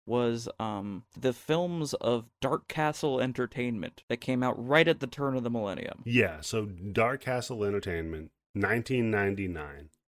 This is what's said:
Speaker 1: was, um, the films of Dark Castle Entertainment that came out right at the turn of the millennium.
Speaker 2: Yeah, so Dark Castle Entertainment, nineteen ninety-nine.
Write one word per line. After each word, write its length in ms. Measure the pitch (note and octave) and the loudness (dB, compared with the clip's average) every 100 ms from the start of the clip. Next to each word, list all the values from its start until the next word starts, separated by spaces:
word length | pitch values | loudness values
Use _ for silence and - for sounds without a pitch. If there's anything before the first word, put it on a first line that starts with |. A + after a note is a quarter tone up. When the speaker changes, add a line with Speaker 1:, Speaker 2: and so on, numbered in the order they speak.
| - | -2
Speaker 1:
was, 420 | A#2+ A#2+ A#2 A#2 - | 2 2 0 -4 -6
um, 420 | A2 G#2 G2+ F#2+ - - | -4 -4 -4 -8 -12 -2
the 140 | C3 | -2
films 600 | B2 - D#3+ F3+ E3+ D3 - | -2 0 0 2 -2 -2 0
of 340 | - A#2+ A2+ _ | 0 0 -2 _
Dark 300 | C3+ D3+ - | -2 -2 -2
Castle 500 | - D3+ D3+ D3+ C3 | 0 0 2 0 2
Entertainment 840 | B2+ B2 B2 - B2 A2+ E2 - _ | 0 0 -2 -2 -2 -2 -6 -10 _
that 140 | A#2 | -4
came 200 | - B2+ | 0 2
out 240 | B2+ A2+ A#2+ | 2 0 4
right 220 | D3+ E3 | 6 6
at 140 | D#3+ | 4
the 60 | B2+ | -2
turn 280 | C3 C#3 B2+ | -4 -2 0
of 80 | |
the 60 | A#2+ | -2
millennium. 540 | A#2 G2+ F#2 - - A#2 | -2 -2 -4 -6 -8 2
Speaker 2:
Yeah, 340 | A#2+ G2 D#2 | 4 4 2
so 280 | D#2 A2+ G2+ | -4 -4 -4
Dark 520 | F2 G2 G2+ A2+ C3+ | -6 -4 2 2 0
Castle 440 | - B2+ A#2 A#2+ G#2 | -2 -2 -4 -2 0
Entertainment, 680 | G2+ G2 E2+ D#2+ D#2+ D#2+ _ _ G2+ | 0 -2 -4 -4 -6 -10 _ _ -2
nineteen 560 | G2 A#2 A2+ C3 A2+ | 2 0 0 0 2
ninety-nine. 800 | G#2+ G2 G2 F#2+ E2 D2 C#2+ D2+ _ | 2 2 0 -4 -4 -8 -12 -18 _